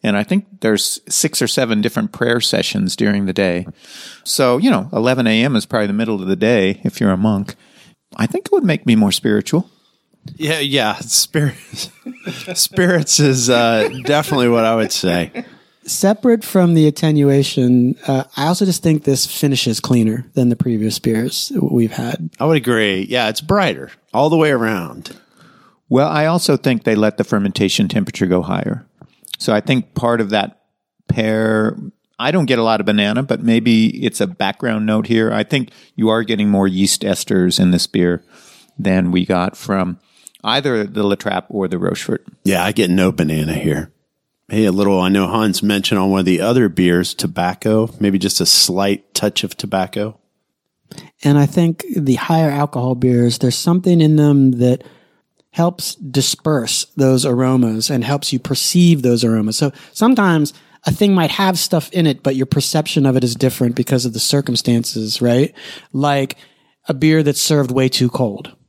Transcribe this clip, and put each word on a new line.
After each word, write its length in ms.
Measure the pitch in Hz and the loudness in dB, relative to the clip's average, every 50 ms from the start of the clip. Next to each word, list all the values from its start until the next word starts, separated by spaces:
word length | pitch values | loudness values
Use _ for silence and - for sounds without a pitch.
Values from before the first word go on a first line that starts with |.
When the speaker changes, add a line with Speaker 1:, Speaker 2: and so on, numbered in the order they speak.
Speaker 1:
and 140 | - 104 101 | -2 -2 -2
I 80 | 101 107 | -2 -2
think 220 | - 180 202 196 _ - - | 0 -2 -2 -2 _ -16 -4
there's 380 | - 113 107 101 - - - - _ - | 0 0 0 0 0 -4 -8 -10 _ -6
six 320 | - - - 156 - - | -4 -2 -2 -2 -2 -2
or 60 | 131 | -4
seven 340 | 113 - - 131 117 110 104 | -2 0 -2 0 0 0 0
different 300 | 104 117 - 117 110 104 | -2 -2 -2 -2 -6 -6
prayer 300 | - - 120 120 120 120 | -4 -2 -2 0 0 0
sessions 560 | 117 - - - - - - 101 98 92 - | 0 0 -2 -2 -2 -2 -2 -2 -4 -4 -2
during 300 | - - 104 101 101 98 | -2 -2 0 0 0 -2
the 60 | 92 | -2
day. 360 | 90 - 101 92 87 90 90 - - _ - - - - - - - - _ | -2 0 0 0 0 -2 -6 -8 -14 _ -20 -20 -20 -20 -20 -20 -20 -18 _
So, 320 | - - - 139 123 123 | -8 -2 0 2 2 2
you 120 | 135 190 269 | 2 2 2
know, 200 | 208 101 98 143 | 2 0 -2 -4
eleven 360 | - - 110 123 131 131 123 113 | -4 -2 0 0 0 2 2 2
A 160 | 110 110 120 | 2 2 2
M 100 | 143 135 | 2 0
is 100 | 110 - | -2 -2
probably 200 | - - 113 107 | -2 -2 -2 -2
the 60 | 101 | -2
middle 280 | 101 104 113 110 110 98 | -2 -2 -2 -2 -4 -4
of 60 | 95 | -2
the 80 | 92 95 | -4 -2
day 460 | 87 107 110 120 110 95 95 101 - | 0 2 2 2 2 2 0 -2 -2
if 180 | - - - - | -6 -8 -4 -2
you're 120 | 117 101 | 0 0
a 40 | 95 | 0
monk. 380 | 90 104 110 107 98 98 - - _ _ _ _ _ - - _ _ _ _ - | 0 0 0 0 0 -4 -6 -10 _ _ _ _ _ -20 -20 _ _ _ _ -6
I 100 | - - | -6 -4
think 200 | - - 370 392 | -4 -4 -6 -2
it 60 | - | 0
would 120 | 403 381 285 | 0 2 2
make 200 | 185 151 - - | 2 0 0 2
me 120 | - 113 | 2 4
more 160 | - - - | 4 4 2
spiritual. 580 | - - - 113 107 104 - - - 160 190 _ _ _ _ _ _ _ _ _ _ _ _ - - | 0 0 0 0 0 0 0 0 -2 -2 -2 _ _ _ _ _ _ _ _ _ _ _ _ -20 -12
Speaker 2:
Yeah, 240 | - 160 151 160 156 | -8 -4 -4 -2 -2
yeah. 360 | 143 143 135 139 117 107 98 | -2 0 0 0 0 0 -2
Spir-, 580 | - - 117 - - - - - 156 147 139 - - - - - - - - _ _ | -4 -6 -4 -2 -2 -2 0 0 0 0 0 -2 -6 -18 -18 -14 -14 -14 -14 _ _
<laughs> 540 | _ 247 247 - - 185 - - - 185 175 | _ -18 -18 -14 -12 -12 -12 -12 -12 -10 -4
spirits 680 | - - - - - 180 175 180 165 147 - - - | -4 -4 -2 0 0 2 2 2 2 2 0 2 2
is, 280 | 147 143 135 131 117 120 | 4 4 2 2 2 2
uh, 400 | 127 120 120 117 117 110 107 - - 131 123 | 2 4 4 2 2 2 0 0 -2 -6 -2
definitely 440 | - 147 147 147 - 151 135 123 120 | 0 0 0 0 0 -2 0 2 2
what 160 | 117 117 113 | 2 2 2
I 100 | 113 113 | 2 2
would 160 | 113 110 98 | 0 0 -2
say. 540 | - - - 92 85 87 85 - - - 240 - - - _ _ _ _ _ | -4 -2 -2 0 0 0 -2 -4 -8 -14 -14 -14 -20 -20 _ _ _ _ _
Speaker 3:
Separate 580 | - - - - 196 214 214 - 247 233 226 | -10 -4 0 0 0 0 2 2 2 2 2
from 320 | - - - 196 180 170 170 | -2 -2 2 2 4 4 4
the 140 | 160 156 151 | 6 4 4
attenuation, 1080 | 147 - - 160 151 147 143 139 139 139 139 - - - 127 123 123 123 123 127 135 - - - | 2 2 0 2 2 4 4 4 4 2 2 0 0 0 2 4 4 4 4 2 -2 -4 -4 -2
uh, 160 | 135 131 131 - - | -2 -2 -2 -6 -6
I 100 | - 139 | -4 0
also 180 | 156 180 - 208 | 0 0 0 0
just 180 | 190 170 - | 0 -2 0
think 220 | - 170 156 147 - | 0 0 0 2 2
this 200 | - 139 135 - | 0 0 0 -2
finishes 540 | - - - - 143 139 123 - 123 113 - | -4 -4 -2 -2 0 0 0 -2 -2 -4 -4
cleaner 480 | - - 127 120 113 110 110 120 127 - _ | -2 0 2 2 2 2 0 -2 -8 -6 _
than 140 | 147 127 120 | 0 2 2
the 80 | 117 | 2
previous 420 | - - 127 117 107 107 110 - - | 0 -2 -2 -2 -2 -2 -2 -4 -2
beers 540 | - 120 113 113 117 135 - - - - 285 - | -2 -2 -2 0 -2 -4 -6 -6 -8 -6 0 0
we've 300 | - - - 123 117 107 | 0 2 4 2 2 2
had. 380 | - - 123 117 - - - 80 _ _ | 0 -4 -6 -6 -6 -6 -8 -12 _ _
Speaker 2:
I 60 | 127 | 0
would 100 | 156 165 | 2 2
agree. 500 | 151 117 123 120 113 107 104 95 92 98 - | 2 2 2 2 2 2 2 0 0 -2 -2
Yeah, 200 | 123 127 117 110 | -2 0 0 0
it's 120 | 117 - | -2 -6
brighter 520 | 151 156 190 208 190 147 92 67 67 - - _ _ _ | -2 0 0 2 2 0 -2 -6 -10 -16 -18 _ _ _
all 160 | - 117 139 156 | -2 0 2 2
the 80 | 160 | 4
way 140 | 160 160 151 | 2 2 2
around. 680 | 139 120 117 110 110 92 87 76 - - - - - - _ _ _ _ - - _ _ _ _ _ _ _ _ | 2 0 0 0 -2 -2 -6 -8 -12 -14 -16 -18 -20 -20 _ _ _ _ -20 -20 _ _ _ _ _ _ _ _
Speaker 1:
Well, 200 | 123 127 143 156 | 2 2 2 2
I 180 | 156 151 151 | 0 0 0
also 300 | 160 170 175 - - 143 | 2 0 0 2 2 0
think 260 | 127 - 135 127 110 | 2 2 0 0 0
they 140 | - 117 110 | 0 0 2
let 220 | 104 107 107 - - | 2 2 0 0 -2
the 60 | 98 | -4
fermentation 600 | - - 107 98 101 92 - 101 95 - - 104 | -2 0 0 0 -2 -2 0 -2 0 0 0 -2
temperature 400 | 85 - 113 98 - - - 101 | 0 0 -2 -2 -4 -2 -2 0
go 160 | 92 90 90 | 0 2 0
higher. 420 | 82 82 95 92 - - - 120 - _ _ _ - _ _ _ _ - - - | 0 -2 -4 -4 -4 -4 -6 -8 -10 _ _ _ -20 _ _ _ _ -16 -12 -8
So 160 | - - 110 | -2 0 0
I 60 | 104 | 0
think 340 | - - 139 127 110 _ _ | 2 0 0 0 0 _ _
part 260 | - 123 117 120 117 | -2 0 0 0 0
of 100 | 110 98 | 0 0
that 320 | 107 104 101 104 _ _ _ _ _ _ _ _ _ _ _ | 0 -2 -2 -4 _ _ _ _ _ _ _ _ _ _ _
pear, 720 | - - - 110 110 110 110 110 110 110 110 110 110 - 214 214 147 _ _ _ _ _ - | -6 -4 -2 0 -2 0 0 0 0 0 0 0 -2 -4 -6 -14 -16 _ _ _ _ _ -4
I 140 | 120 131 | -2 0
don't 140 | 160 185 156 | 0 0 2
get 120 | 123 131 117 | 2 2 2
a 60 | 113 | 2
lot 160 | 113 113 107 | 2 2 2
of 60 | 101 | 0
banana, 360 | 104 104 104 104 104 110 120 | 0 0 2 0 0 0 -2
but 220 | 135 139 123 - - | -2 -2 -4 -2 0
maybe 600 | 117 113 113 110 120 113 110 110 113 - 127 - | 2 2 2 4 4 4 4 4 2 0 -2 -6
it's 160 | 120 - - | -6 -2 -2
a 60 | 107 | -4
background 600 | 92 87 _ 104 98 104 _ - 123 110 107 107 | -4 -2 _ -4 -4 -4 _ -6 -4 -4 -2 -2
note 200 | 107 107 107 104 | 0 0 -2 0
here. 260 | - 113 113 110 113 | 0 0 0 2 0
I 120 | 113 107 107 | 0 -2 -2
think 260 | - - 135 123 - _ - - _ _ | 0 -2 -2 -2 -4 _ -20 -20 _ _
you 140 | - 107 110 | -2 0 2
are 160 | 110 113 113 | 2 0 0
getting 240 | 101 113 101 104 104 | -2 -2 -2 0 0
more 180 | 101 98 98 | 2 2 0
yeast 360 | 98 92 92 98 95 - - | 0 2 0 0 0 0 -2
esters 580 | - 98 98 - - - 104 95 90 90 87 - | -2 -2 -4 -4 -2 -2 0 2 2 2 2 2
in 100 | 95 90 | 2 2
this 160 | 90 87 - | 2 0 -2
beer 380 | - - 87 87 87 87 85 _ _ - - - - - - _ _ _ | -2 -2 0 0 0 0 -4 _ _ -20 -20 -20 -20 -20 -20 _ _ _
than 360 | - 101 101 92 92 90 90 | -6 -4 0 0 0 0 0
we 120 | 90 90 90 | 0 0 0
got 320 | - 95 90 87 98 - | 0 0 -2 -2 -4 -6
from 440 | - - - 98 98 92 90 87 - _ _ _ _ _ - _ _ | -10 -6 -4 -2 -2 -2 -4 -6 -12 _ _ _ _ _ -20 _ _
either 420 | - 107 117 135 139 143 123 110 104 | -6 -2 -2 -2 -2 -2 -2 -2 -4
the 200 | 98 101 104 104 | -4 -4 -2 0
La 100 | 101 101 | 0 0
Trappe 320 | - - 101 98 92 - _ | -2 -2 -4 -4 -4 -6 _
or 200 | - 104 95 90 | -6 -4 -4 -4
the 100 | 92 87 | -4 -2
Rochefort. 460 | 90 92 - - - - 113 - _ - - _ | -2 -4 -4 -4 -6 -6 -6 -6 _ -16 -20 _
Speaker 2:
Yeah, 220 | _ 98 98 87 90 | _ -2 0 0 0
I 80 | 98 | 0
get 180 | - 113 104 90 | 0 0 0 2
no 220 | 90 95 107 98 | 2 2 2 2
banana 420 | 85 - 85 76 78 78 76 78 80 | 2 0 -2 -2 0 -2 -2 -2 -4
here. 380 | 80 - 82 71 69 82 - _ _ _ _ _ _ _ _ _ _ _ _ | -2 -2 -2 -2 -2 -6 -10 _ _ _ _ _ _ _ _ _ _ _ _
Hey, 160 | 104 107 110 | -2 0 2
a 80 | 101 | 2
little, 280 | 90 98 101 98 98 92 | 2 2 2 2 2 2
I 80 | 90 92 | 2 2
know 180 | 101 101 95 | 2 2 0
Hans 340 | 87 98 113 110 107 92 - | 0 0 0 0 0 -2 -2
mentioned 380 | - 104 104 101 95 - - 101 | -2 0 -2 0 0 0 0 0
on 120 | 92 98 | 2 2
one 100 | 98 95 | 0 0
of 60 | 92 | 2
the 140 | 90 92 80 | 2 0 0
other 280 | 85 110 123 127 117 98 | 2 2 2 2 2 2
beers, 460 | 80 - 92 87 87 90 90 - - | 2 2 2 2 2 2 0 -2 -6
tobacco, 760 | - - 87 82 - 87 90 90 - - 110 107 110 110 110 - - | -6 -6 -6 -4 -2 -4 -4 -4 -4 -2 0 0 0 0 -2 -4 -2
maybe 200 | 104 101 95 98 | -2 0 0 0
just 220 | 92 98 - - | -2 -2 -2 -2
a 60 | 90 | 0
slight 640 | - - - - - 90 92 98 101 101 - _ _ | 2 2 2 2 0 0 -2 0 0 -2 -2 _ _
touch 300 | _ - - 104 - - | _ -4 -4 -2 -2 -4
of 140 | - 98 - | -8 -8 -10
tobacco. 640 | - - 101 - 95 92 92 - 104 104 107 107 _ _ _ _ _ _ _ _ _ _ _ _ _ _ _ - - - - _ _ - | -10 -8 -4 -2 -2 -2 -2 -4 -6 -6 -6 -8 _ _ _ _ _ _ _ _ _ _ _ _ _ _ _ -20 -20 -20 -20 _ _ 0
Speaker 3:
And 120 | 147 143 | 2 4
I 100 | 143 143 | 4 4
think 380 | 147 - 185 170 165 160 _ - 370 254 | 4 2 2 2 0 0 _ -8 -6 -4
the 180 | 190 147 135 127 | -2 0 0 0
higher 360 | - - - 170 165 160 151 | 0 0 0 0 2 2 2
alcohol 440 | 143 143 147 143 - 127 123 127 127 | 0 0 -2 -2 -2 -4 -2 -2 -2
beers, 440 | 123 123 127 123 120 120 120 120 - | 0 0 2 2 4 2 2 0 0
there's 180 | - 123 120 | -2 -2 -2
something 440 | - - 180 170 180 180 190 180 170 | -2 0 0 0 2 2 2 4 4
in 140 | 156 156 156 | 6 4 4
them 380 | 151 147 147 143 143 135 131 | 4 4 4 4 4 4 4
that – 320 | 127 120 123 123 123 - - - - _ _ _ _ _ _ _ _ _ _ _ | 4 2 2 2 2 0 -4 -20 -20 _ _ _ _ _ _ _ _ _ _ _
helps 460 | _ - 170 175 175 - - - - | _ 0 0 0 0 -4 -10 -12 -10
disperse 880 | _ - 139 123 139 127 - - - _ 160 156 135 113 107 - - - _ _ | _ -14 -4 -2 -2 -2 -2 -4 -4 _ -2 -2 -2 -2 -4 -4 -6 -6 _ _
those 300 | - 135 131 131 127 127 | 0 2 4 4 2 2
aromas 640 | 135 123 123 131 127 131 131 123 113 110 110 110 - | 0 0 0 2 2 2 2 2 2 0 -2 -4 -2
and 140 | 147 127 117 | -2 -2 -2
helps 280 | 117 139 143 143 - | -2 -4 -4 -4 -4
you 60 | - 123 | -6 -6
perceive 640 | - - 139 - - - - 180 175 170 170 143 | -4 -4 -4 -4 -4 0 2 4 6 6 4 4
those 220 | 123 123 120 117 123 | 2 2 2 2 2
aromas. 320 | 117 113 110 107 107 110 | 0 0 0 0 -2 -2
So 160 | - 151 143 - - - - _ | -2 -2 -2 -4 -8 -20 -20 _
sometimes 580 | - 214 240 262 226 202 185 170 156 147 143 - - _ _ _ _ _ | 0 2 2 2 2 2 2 2 2 0 -2 -6 -16 _ _ _ _ _
a 80 | - | -4
thing 200 | 185 - 208 202 | -2 0 2 2
might 180 | 196 185 165 147 | 2 2 2 0
have 260 | - - 196 190 185 160 | 0 0 0 0 0 -2
stuff 320 | - - - 165 - - | -2 -2 -2 -2 -2 -2
in 140 | - 180 170 | -2 0 0
it, 160 | 156 135 - | 0 0 0
but 140 | _ 139 135 | _ -4 -2
your 100 | 131 131 | -2 -2
perception 580 | - - 143 135 - - 160 151 - - 160 139 | 0 0 -2 -2 0 -2 -2 -2 0 0 0 2
of 120 | 139 127 | 2 2
it 80 | 131 123 | 2 0
is 100 | 120 117 | 0 -2
different 400 | 117 - 127 - - 127 120 120 | 0 0 -2 0 0 -2 -2 0
because 300 | - 120 - 135 127 120 | -2 -2 0 0 0 0
of 80 | 123 | -2
the 80 | 110 113 | -4 -4
circumstances, 1000 | - - - 139 139 - 123 117 - - 120 117 113 - - 117 110 107 - - | -4 0 0 -2 0 0 -4 -2 0 0 0 0 0 -2 -6 -6 -6 -6 -4 -2
right? 320 | 123 123 - - 151 151 - - - - - - - _ | 0 2 4 2 2 0 -2 -14 -20 -20 -20 -20 -20 _
Like 440 | - 135 143 147 143 139 135 135 - _ - _ _ _ _ _ _ _ _ - | -6 -2 0 0 0 0 -2 -4 -8 _ -20 _ _ _ _ _ _ _ _ -6
a 60 | 156 | -2
beer 300 | 131 139 156 156 160 151 | 2 2 4 4 4 4
that's 160 | 143 143 - | 2 0 0
served 320 | - - 156 147 139 123 | 0 0 2 0 0 0
way 160 | 127 131 131 127 | 0 2 2 2
too 220 | - - 127 120 | 2 0 0 0
cold. 440 | - - 131 110 101 - - - - _ _ | 0 -2 -2 -2 -4 -8 -14 -16 -20 _ _